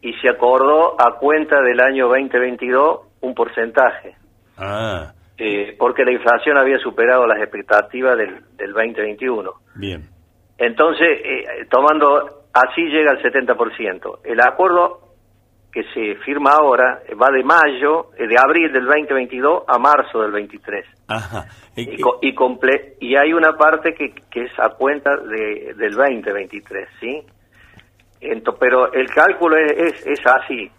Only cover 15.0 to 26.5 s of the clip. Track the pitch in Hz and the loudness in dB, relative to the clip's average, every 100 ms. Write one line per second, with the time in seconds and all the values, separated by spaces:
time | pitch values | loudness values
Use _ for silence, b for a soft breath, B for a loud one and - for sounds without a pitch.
15 | _ _ _ _ _ _ _ - - - | _ _ _ _ _ _ _ -12 -10 -8
16 | 110 101 - 143 139 147 147 123 127 127 | -8 -8 -8 -2 4 4 6 4 2 0
17 | - 110 127 135 127 165 151 127 147 160 | -12 0 2 2 4 4 4 2 -2 -2
18 | - - 120 117 135 151 160 131 127 151 | -4 -10 0 4 4 4 2 0 2 0
19 | 147 135 123 127 139 175 - 123 131 147 | 0 -4 -4 -4 0 0 0 2 4 2
20 | 127 117 107 104 104 104 - 101 - _ | 2 -2 -2 -4 -8 -14 -10 -10 -10 _
21 | _ 110 107 107 - b b - 120 135 | _ -8 -8 -12 -14 b b -12 -12 -2
22 | 123 123 135 - 127 123 131 139 - - | -2 0 -4 0 -2 0 0 0 -4 -14
23 | 120 135 147 165 160 156 151 160 165 165 | -2 2 2 2 2 4 2 2 -2 -4
24 | 139 - _ 120 123 - 113 - 131 147 | -10 -10 _ -10 -10 -2 -2 0 -2 0
25 | 143 143 110 110 107 107 - - 107 104 | -2 -4 -4 -8 -6 -8 -10 -6 -6 0
26 | 139 120 104 101 95 | 0 0 -6 -8 -8